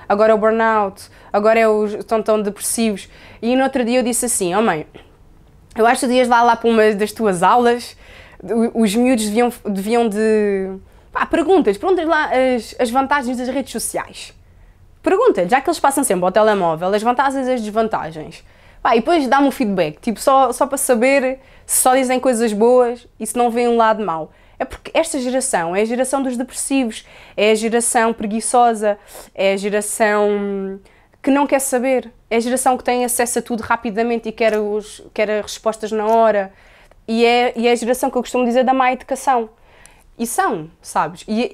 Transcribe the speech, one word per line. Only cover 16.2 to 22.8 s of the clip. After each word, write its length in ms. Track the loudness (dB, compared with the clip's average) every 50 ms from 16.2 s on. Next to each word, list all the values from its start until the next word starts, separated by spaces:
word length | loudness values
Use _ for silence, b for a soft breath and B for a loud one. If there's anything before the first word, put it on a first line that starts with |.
| 0
ao 80 | 0
telemóvel, 560 | 2 2 2 2 2 2 0 0 -2 -2 -2 -2 -2
as 100 | 0 0
vantagens 440 | 0 0 0 0 -2 -2 -2 -2 -2
e 40 |
as 100 | -2 -2
desvantagens. 800 | -4 -4 -2 -2 -2 -2 -2 -6 -6 -8 -12 -12 -14 -14 -16 -20 b b b b b b b b
Pá, 140 | b 0 0
e 40 | 0
depois 280 | 2 2 2 2 2 2
dá-me 200 | 2 2 2 2
um 40 |
feedback, 480 | 0 0 -2 -2 0 0 -2 -2 -4 -6
tipo, 200 | -6 -6 -6 -2
só, 320 | 2 4 4 4 4 2 2
só 120 | -2 -2 -2
para 100 | -2 -4
saber 640 | 0 0 0 2 2 2 2 2 2 0 -4 -6 b b b b b
se 160 | b -2 2
só 140 | 2 4 4
dizem 240 | 4 2 2 0 0
coisas 320 | 2 0 0 2 0 0 0
boas 540 | 2 2 4 6 4